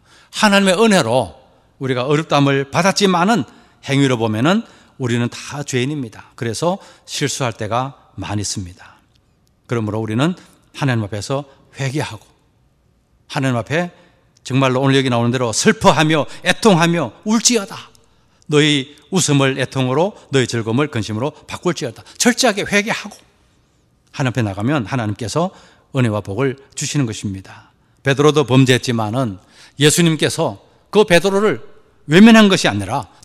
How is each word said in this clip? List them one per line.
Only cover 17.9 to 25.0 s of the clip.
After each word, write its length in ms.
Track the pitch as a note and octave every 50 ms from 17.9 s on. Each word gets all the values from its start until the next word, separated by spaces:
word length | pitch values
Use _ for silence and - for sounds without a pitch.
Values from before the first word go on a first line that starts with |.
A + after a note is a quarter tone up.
| _ _ _ _ _ _ _ _ _ _ _
너희 480 | - D3+ D3 D3+ D3+ D3 C#3 B2+ - - _ _ -
웃음을 480 | F#3+ F3+ - D3 D3 C#3 C3+ C3+ C3+ C#3+
애통으로, 580 | B2+ - - C3+ C3 B2+ C3 D3 F3 G#3 - - - -
너희 160 | C3+ C3+ A#2+
즐거움을 420 | - - A#2 G#2 A2+ A2+ C3 D3+ D3
근심으로 420 | - A2+ F#2+ - G#2+ G#2+ C3 D3+ - - -
바꿀지어다. 560 | - - - - F3+ D#3+ - D#3 A#2 G2+ - - - - -
철저하게 480 | - A#3+ A3+ - - A#3 G3 G3+ D#3 -
회개하고 460 | G3+ G3+ G3+ A3 - - - G3+ - - _ _ _ _ _ _ _ _ _ _ _ _ _ _ _ _ _ _
하나님 200 | - - C#3 B2
앞에 100 | G#2+ C3
나가면 420 | A2 G2+ F#2+ G2 G#2 B2+ D#3+ C#3+ G#2+
하나님께서 640 | - C#3 B2